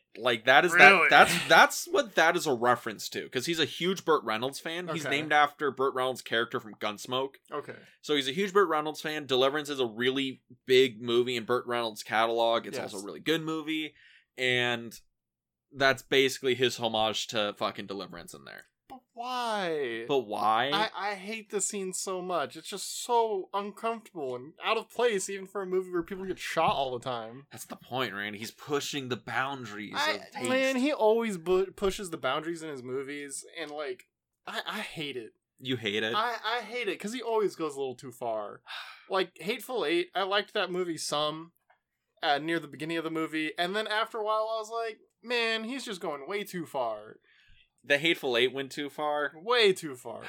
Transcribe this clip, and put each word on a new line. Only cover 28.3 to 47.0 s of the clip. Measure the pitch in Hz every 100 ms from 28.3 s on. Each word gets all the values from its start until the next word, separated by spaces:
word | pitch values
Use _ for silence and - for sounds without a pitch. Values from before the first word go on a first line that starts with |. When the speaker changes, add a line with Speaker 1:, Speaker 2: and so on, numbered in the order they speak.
| 104
Speaker 1:
He's | 110
pushing | - - 147 - 151 131
the | 120
boundaries | - 117 131 139 117 104 104 262
Speaker 2:
I, | -
Speaker 1:
of | - -
taste. | - 240
Speaker 2:
man, | 262 262 262
he | 269
always | 269 214 226 226 185
bu-, | 160 185 190
pushes | - 202 190 190
the | 160
boundaries | 127 143 156 170
in | 156
his | 139
movies, | 123 131 135 143 143 131 - 170
and, | 151
like, | 147 143 - - _ _ _ -
I, | 214 -
I | 196
hate | 208 - 143 123
it. | 107 - _ _
Speaker 1:
You | 127 123
hate | 107 107
it? | 110 208
Speaker 2:
I, | 233 233
I | 214 240
hate | 208 240 220
it, | 156
'cause | 202
he | 247
always | 226 220 196 -
goes | 160 139
a |
little | 135 123
too | 131
far. | 120 120 110 104 107 -
<sighs> | - - - -
Like, | 190 180 -
Hateful | 160 240 - 247 151
Eight, | 170 175 175
I |
liked | 190 202 202
that | 214 180
movie | 180 180 160
some, | - 147 151 156 165 _ _ _ _ _ _ _
uh, | 160 143
near | 156 165
the | 151
beginning | 135 156 165
of |
the | 160
movie, | 160 160 156 156 -
and | 175 208
then | 220
after | 214 220 233
a |
while | 208 214 220 226
I |
was | 214
like, | 233 226 220 _ _
"Man, | 226 240 226 226 220
he's | 262
just | 240 185
going | 180 143 139
way | 202 196
too | 180 151
far." | 143 117 107